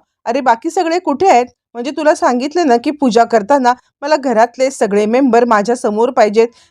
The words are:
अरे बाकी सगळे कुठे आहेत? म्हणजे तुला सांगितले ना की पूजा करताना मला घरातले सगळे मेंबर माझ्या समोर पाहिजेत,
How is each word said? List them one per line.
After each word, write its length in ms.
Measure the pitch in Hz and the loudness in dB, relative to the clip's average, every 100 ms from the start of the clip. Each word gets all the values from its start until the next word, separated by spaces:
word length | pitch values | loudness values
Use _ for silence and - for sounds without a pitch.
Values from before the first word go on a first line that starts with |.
| _ _ | _ _
अरे 160 | - 247 | -6 -4
बाकी 300 | 254 233 330 | 0 -2 -2
सगळे 280 | 349 330 339 | -4 -2 -2
कुठे 280 | 359 285 381 | -4 -2 2
आहेत? 200 | 254 247 _ _ | 2 0 _ _
म्हणजे 160 | 233 240 | -12 -10
तुला 240 | 302 302 | -2 -2
सांगितले 500 | 330 330 247 285 339 | 0 0 -2 -2 -2
ना 120 | 330 240 | 0 0
की 140 | 262 | 0
पूजा 340 | 302 262 220 | -2 0 2
करताना 480 | 233 233 202 285 247 247 _ - | 2 0 0 0 0 -2 _ -10
मला 140 | 285 311 | -2 -2
घरातले 540 | 269 220 240 - 262 | 0 0 0 0 -4
सगळे 360 | 262 220 202 214 | -2 -2 0 0
मेंबर 380 | 240 277 226 | 0 2 2
माझ्या 320 | 240 214 208 247 | 2 0 0 -2
समोर 340 | - 208 247 | -4 -2 -2
पाहिजेत, 380 | 254 214 208 233 _ _ | 0 0 2 0 _ _